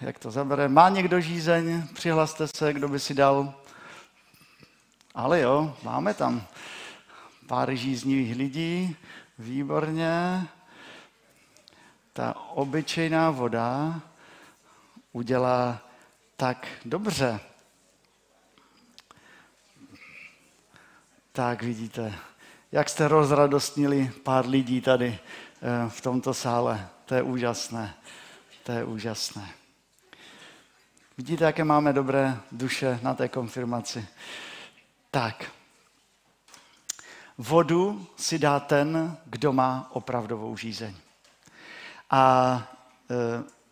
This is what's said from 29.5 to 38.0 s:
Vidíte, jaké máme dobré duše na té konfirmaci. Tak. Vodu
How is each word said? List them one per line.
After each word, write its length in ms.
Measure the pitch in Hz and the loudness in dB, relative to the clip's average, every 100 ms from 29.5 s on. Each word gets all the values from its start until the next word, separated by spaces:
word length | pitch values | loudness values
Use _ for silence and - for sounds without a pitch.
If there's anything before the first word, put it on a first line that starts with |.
| - _ _ _ _ _ - - - - - _ _ _ _ _ - | -18 _ _ _ _ _ -20 -20 -20 -20 -20 _ _ _ _ _ -14
Vidíte, 280 | 127 160 160 | -6 2 2
jaké 180 | 151 | 4
máme 300 | 156 147 147 | 4 4 4
dobré 440 | 135 135 135 135 120 - | 4 2 2 2 -2 -8
duše 480 | 117 127 - 135 120 | -6 -4 -2 -2 -2
na 100 | 127 | -2
té 160 | 127 123 | -2 -4
konfirmaci. 800 | 131 117 131 120 120 110 123 107 - - - - - - - _ _ _ | -4 -6 -6 -4 -4 -6 -10 -12 -16 -18 -16 -16 -18 -20 -20 _ _ _
Tak. 400 | 135 117 - - - _ _ _ _ _ _ _ _ _ - - _ - - - - - - | -2 -2 -6 -14 -18 _ _ _ _ _ _ _ _ _ -20 -20 _ -16 -16 -18 -20 -18 -12
Vodu 720 | 117 160 156 170 190 208 | 2 4 6 4 2 -2